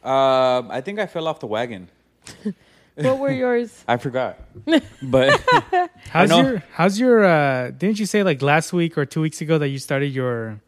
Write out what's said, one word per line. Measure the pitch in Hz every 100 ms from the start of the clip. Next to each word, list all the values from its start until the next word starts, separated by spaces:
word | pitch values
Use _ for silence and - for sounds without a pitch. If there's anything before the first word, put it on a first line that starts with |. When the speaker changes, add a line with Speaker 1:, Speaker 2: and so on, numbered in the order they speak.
Speaker 1:
Um, | - 135 135 131 131 127 117
I | 123
think | 135 208
I | 202
fell | 170 160
off | -
the | 120
wagon. | 107 123 101 90 _ _ _ - -
<laughs> | 220 185 _ _ _ -
Speaker 2:
What | 254 262
were | 277
yours? | 262 247 240 233 - -
Speaker 1:
I | 120
forgot. | 143 127 117 87 - - -
Speaker 2:
<laughs> | 320 - -
Speaker 1:
But | 135 131 127 587 -
<laughs> | 494 - 370 359 _ -
Speaker 3:
How's | 165 196
Speaker 1:
I | 170
know. | 269
Speaker 3:
your, | 226 -
how's | - 175 202
your, | 254 233
uh, | 196 160 143 131 123
didn't | 131 185 214
you | 208
say, | 208
like, | 190 139
last | 139 151 160
week | 180 165 160
or | 139
two | -
weeks | 156 -
ago | 151 160
that | 147
you | 135
started | - 139 143
your | 131 127 117 113 107